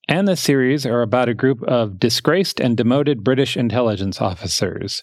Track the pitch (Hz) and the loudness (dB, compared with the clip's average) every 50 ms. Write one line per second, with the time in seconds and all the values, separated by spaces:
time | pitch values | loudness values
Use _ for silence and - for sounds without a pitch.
0 | _ - 147 175 202 196 180 151 - - 143 135 127 127 139 147 135 123 120 120 | _ -2 0 2 2 2 0 0 2 2 2 4 2 2 0 0 0 0 0 0
1 | 120 113 110 127 127 117 117 117 - 131 135 113 - - 127 120 113 104 95 92 | 0 0 0 0 2 0 0 0 2 0 0 0 -2 0 0 0 0 -2 -2 -2
2 | - 117 - - - 147 156 190 196 - - - 127 123 117 110 117 113 127 143 | 0 0 0 0 0 2 2 2 0 -2 -2 -2 0 0 2 2 2 2 2 2
3 | 147 143 143 110 98 131 131 127 139 - - 143 123 117 - 123 123 113 107 95 | 2 0 -2 0 0 0 2 2 0 0 -2 -2 -2 0 0 0 0 0 0 -2
4 | 98 98 90 - 113 98 90 - - 90 - - 131 - - - 98 101 - - | -2 -4 -4 -2 -2 -4 -4 -4 -6 -6 -4 -2 -2 -2 -2 -4 -8 -8 -8 -10